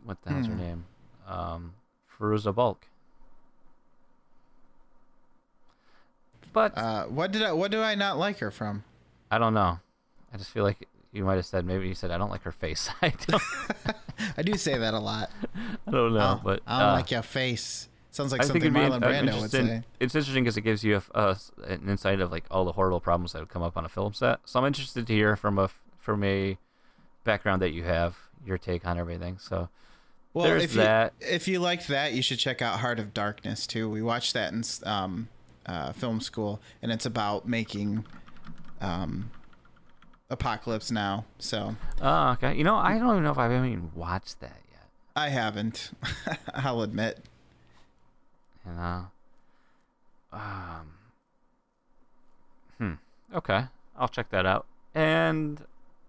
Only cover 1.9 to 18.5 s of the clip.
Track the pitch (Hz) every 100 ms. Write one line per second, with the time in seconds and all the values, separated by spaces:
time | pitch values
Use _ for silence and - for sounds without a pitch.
1.9 | _ _ - 107 107 104 101 123 95 -
2.9 | - - - - - - - - - _
3.9 | - - - _ - - - - - -
4.9 | - - - - - _ _ - _ _
5.9 | - - _ _ - - 220 214 - 113
6.9 | 110 73 127 190 208 214 160 196 220 220
7.9 | 208 202 151 196 202 107 - 107 104 -
8.9 | - _ _ _ 110 113 110 92 85 -
9.9 | _ _ - - 110 98 - 101 101 -
10.9 | _ _ 101 95 95 90 92 90 95 92
11.9 | 95 90 85 101 98 - - 80 78 -
12.9 | - 170 - - - - 269 277 - -
13.9 | 220 - - 214 135 170 208 160 131 113
14.9 | 110 107 110 101 - - 190 233 208 -
15.9 | 127 117 110 101 98 98 98 - 127 104
16.9 | 92 82 120 - 135 127 117 - - -
17.9 | - - - 139 131 143